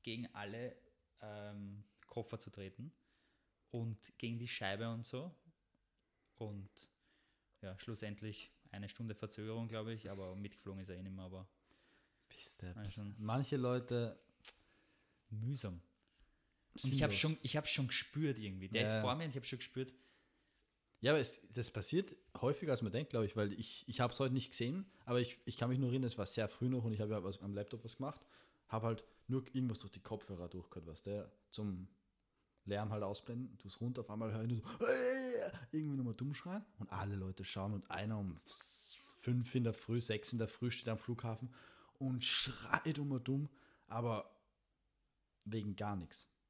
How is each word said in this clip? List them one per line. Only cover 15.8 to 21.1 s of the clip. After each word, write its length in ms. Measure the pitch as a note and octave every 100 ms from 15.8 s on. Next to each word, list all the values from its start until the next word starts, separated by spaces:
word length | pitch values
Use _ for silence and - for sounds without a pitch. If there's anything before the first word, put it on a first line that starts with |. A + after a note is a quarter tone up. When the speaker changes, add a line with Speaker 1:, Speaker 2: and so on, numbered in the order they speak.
| - _ _ _ _ _ _ _ _ -
Speaker 1:
Und 100 | C3+
ich 100 | C3+
hab 100 | D3+
Speaker 2:
sinnlos. 80 | G2
Speaker 1:
schon, 180 | D#3 D#3
ich 140 | B2+ D3+
hab 120 | -
schon 200 | - B2+
gespürt 500 | - - C#3+ D#3 A#2
irgendwie. 300 | G#2 F#2 F#2+
Der 140 | A2
Speaker 2:
Ja, 60 | A2
Speaker 1:
ist 60 | A2
Speaker 2:
ja. 40 |
Speaker 1:
vor 140 | B2
mir 100 | C#3+
und 60 | D#3+
ich 60 | C3
hab 100 | -
schon 120 | C3
gespürt. 340 | - C3 C3 - _ _ _ _ _ _ _ _ _ _
Speaker 2:
Ja, 120 | B2